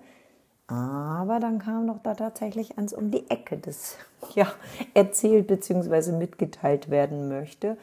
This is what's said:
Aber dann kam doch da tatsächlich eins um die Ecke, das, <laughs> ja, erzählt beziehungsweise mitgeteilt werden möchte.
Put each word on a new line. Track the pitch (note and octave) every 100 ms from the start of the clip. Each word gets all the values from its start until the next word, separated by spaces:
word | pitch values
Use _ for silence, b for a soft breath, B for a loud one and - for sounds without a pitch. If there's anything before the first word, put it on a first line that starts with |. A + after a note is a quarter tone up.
| B B B B B B -
Aber | A#2+ B2+ C#3 D3 D#3+ F#3+ A#3
dann | A3+ A3
kam | G3+ A3+ A3+
doch | A3
da | -
tatsächlich | G#3+ A3+ A3 G#3+ A3 A3 -
eins | G#3
um | G3+ G#3
die | G#3 -
Ecke, | A3 - -
das, | - D3 - - -
<laughs> | _ - -
ja, | G3 - B B B
erzählt | - G3 - A3 A3 G3+
beziehungsweise | F#3+ - F3+ F3 D#3+ E3
mitgeteilt | E3 F3 - D#3 - - C#3+ C#3+
werden | C#3+ C#3+ D3 C#3+
möchte. | C3+ D3 - G#3 A3